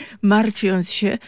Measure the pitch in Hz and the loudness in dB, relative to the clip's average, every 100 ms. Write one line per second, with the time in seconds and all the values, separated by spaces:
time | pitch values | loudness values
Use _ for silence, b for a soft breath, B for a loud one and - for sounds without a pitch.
0 | 302 B 202 214 220 208 196 185 180 - | -18 B 2 2 2 0 0 0 -2 -2
1 | 202 226 | -2 -4